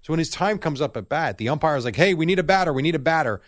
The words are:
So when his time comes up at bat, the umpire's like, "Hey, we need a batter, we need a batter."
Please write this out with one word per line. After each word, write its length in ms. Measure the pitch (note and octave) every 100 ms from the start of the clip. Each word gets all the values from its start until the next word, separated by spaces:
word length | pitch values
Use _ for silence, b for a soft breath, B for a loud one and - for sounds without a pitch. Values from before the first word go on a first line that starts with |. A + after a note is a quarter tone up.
So 100 | -
when 60 | D#3+
his 100 | D#3+
time 300 | - F#3+ G#3
comes 200 | D#3+ C#3
up 160 | D3 A#2
at 140 | G2
bat, 280 | D3+ D3+ G2
the 120 | A2
umpire's 340 | D3+ D#3+ C#3+
like, 140 | A#2+ A2+
"Hey, 160 | F#3+
we 120 | F3 E3
need 140 | F#3
a 40 |
batter, 280 | E3+ F#3+ F3
we 100 | C3
need 120 | D3+ D#3+
a 40 |
batter." 420 | C3+ D#3+ C3 G2+